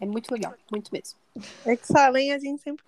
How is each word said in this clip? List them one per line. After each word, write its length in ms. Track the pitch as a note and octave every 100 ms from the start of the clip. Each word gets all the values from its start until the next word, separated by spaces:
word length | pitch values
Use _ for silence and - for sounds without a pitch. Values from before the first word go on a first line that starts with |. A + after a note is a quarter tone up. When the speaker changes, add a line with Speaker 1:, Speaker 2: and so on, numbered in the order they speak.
Speaker 1:
é 40 | G3+
muito 240 | A3 -
legal, 200 | A#3 F#3 - -
muito 220 | G#3 -
mesmo. 260 | - - - _ G#3+ - - A#3
Speaker 2:
É 120 | A#3+
que 100 | -
Salem 460 | D4+ C4+ C4 C#4
a 60 | C#4+
gente 220 | C#4 C#4+
sempre 220 | D4 D4+